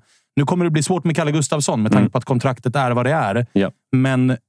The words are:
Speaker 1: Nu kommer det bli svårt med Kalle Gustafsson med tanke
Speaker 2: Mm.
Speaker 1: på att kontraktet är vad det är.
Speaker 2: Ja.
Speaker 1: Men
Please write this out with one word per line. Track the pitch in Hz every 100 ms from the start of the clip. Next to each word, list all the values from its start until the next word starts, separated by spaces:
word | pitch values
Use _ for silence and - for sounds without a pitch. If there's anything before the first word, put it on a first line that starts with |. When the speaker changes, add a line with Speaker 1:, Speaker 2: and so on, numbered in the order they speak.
| - _ _ -
Speaker 1:
Nu | 143
kommer | 180 170
det |
bli | 156
svårt | 143 180
med | 170 156
Kalle | 151
Gustafsson | 156 143 160 143 135
med | 107
tanke | 104
Speaker 2:
Mm. | 101
Speaker 1:
på | 127
att | -
kontraktet | 123 135 123 123 143
är | 127
vad | 120 123
det |
är. | 156 107 110 120
Speaker 2:
Ja. | 101 98 - _
Speaker 1:
Men | 131 131 127 127 127